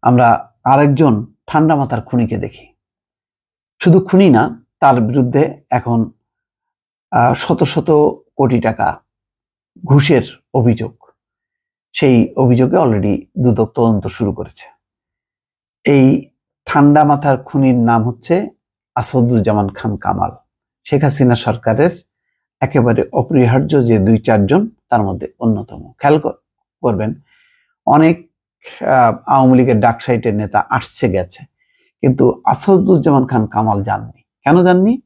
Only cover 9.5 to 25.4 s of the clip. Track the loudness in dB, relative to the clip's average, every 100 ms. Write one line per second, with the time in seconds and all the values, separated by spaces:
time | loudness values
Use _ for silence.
9.5 | _ _ _ 0 2 4 0 0 -14 _
10.5 | -2 -2 -2 -6 _ _ _ _ _ _
11.5 | _ _ _ _ -2 2 2 2 0 0
12.5 | 2 2 2 0 0 -2 -4 -6 -4 -2
13.5 | 0 -2 0 0 0 -4 -6 -6 -6 -12
14.5 | -16 -20 _ _ _ _ _ _ _ _
15.5 | _ _ _ 0 4 4 2 -4 _ _
16.5 | _ -6 2 4 4 2 0 0 -2 -4
17.5 | -2 0 2 2 0 -2 -6 -4 -4 -4
18.5 | _ _ _ _ -6 -4 -2 0 0 0
19.5 | -2 -2 -6 -8 -8 -6 -4 -6 -10 _
20.5 | _ _ _ -6 -2 0 0 0 0 -2
21.5 | -4 -4 0 -2 -2 _ _ _ _ _
22.5 | _ -2 0 0 0 -2 -4 -2 2 2
23.5 | 2 0 0 2 2 2 0 0 0 2
24.5 | 0 -2 _ _ -4 -2 -6 -12 _